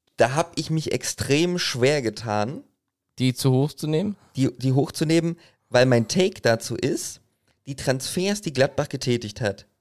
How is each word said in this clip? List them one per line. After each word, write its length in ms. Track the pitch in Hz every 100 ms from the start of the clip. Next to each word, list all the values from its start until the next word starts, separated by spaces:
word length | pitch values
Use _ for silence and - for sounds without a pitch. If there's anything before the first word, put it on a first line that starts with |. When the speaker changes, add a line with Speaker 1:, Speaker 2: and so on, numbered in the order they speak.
| _ -
Speaker 1:
Da 160 | 113
hab 180 | 139 170 -
ich 120 | 165
mich 220 | 160 151
extrem 680 | 123 - - 127 143 175 175
schwer 440 | - 123 123 147
getan, 600 | 113 104 113 104 107 185 - _ _ _ _ -
Speaker 2:
Die 160 | 127
zu 180 | 123 135
hoch 200 | 127 147
zu 140 | - 156
nehmen? 300 | 156 208 202 _ -
Speaker 1:
die, 140 | 131 -
die 140 | 135
hochzunehmen, 680 | 131 135 - 156 165 165 165 - _ _
weil 160 | 123 131
mein 220 | 120 110
Take 340 | 185 185 -
dazu 320 | 120 113 -
ist, 460 | 117 139 - - - _ _ _ _ -
die 80 | 135
Transfers, 680 | - 135 - - 185 208
die 100 | 170
Gladbach 360 | 131 139 - 147
getätigt 520 | 135 127 120 107 -
hat, 260 | 107 98 - _